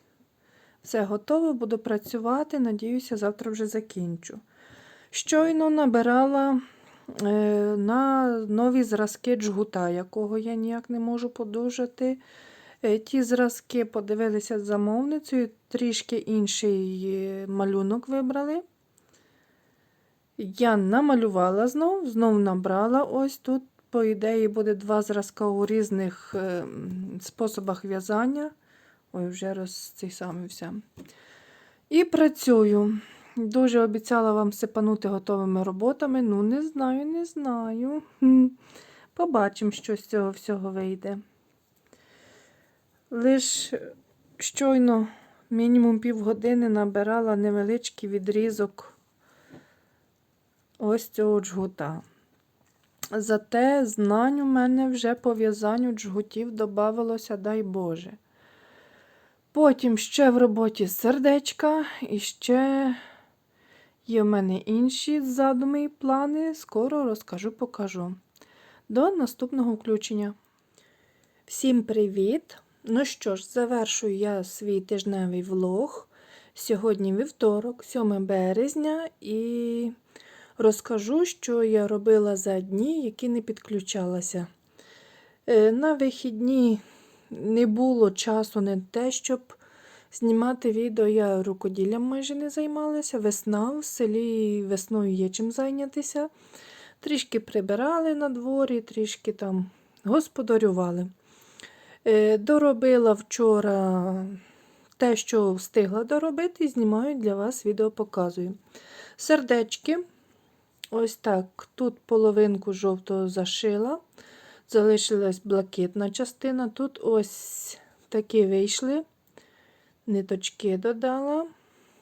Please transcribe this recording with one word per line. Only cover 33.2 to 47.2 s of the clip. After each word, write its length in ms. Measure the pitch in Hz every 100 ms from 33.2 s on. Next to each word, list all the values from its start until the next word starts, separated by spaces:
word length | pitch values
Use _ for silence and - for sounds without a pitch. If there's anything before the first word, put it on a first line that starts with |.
| - 240
Дуже 440 | 226 247 254 233
обіцяла 520 | 226 220 220 233 220
вам 200 | 214 208
сипанути 560 | 208 220 220 214 214 196
готовими 540 | 196 190 196 190 185
роботами. 600 | 190 185 233 285 294 254
Ну, 200 | 233 202
не 200 | 214 269
знаю, 440 | 311 285 262 262 294
не 180 | 330
знаю. 800 | 339 320 277 233 226 226 254 302 - _
Хм. 280 | 262 262 254 254 _ - - - _
Побачимо, 560 | - 349 240 202 196 214
що 260 | - - 208
з 100 | -
цього 240 | 214 196
всього 400 | 196 - 202 190
вийде. 480 | 190 190 190 196 202 208 _ _ _ _ _ _ _ _ _ _ _ _ _ _ _ _ _ _
Лиш 600 | 233 247 269 254 - - 262 - - _ _ _ -
щойно 680 | - - 277 262 247 226 220 - - _ _
мінімум 480 | 226 233 240 233 226
півгодини 680 | 240 220 208 208 226 247 233
набирала 680 | 208 202 202 208 233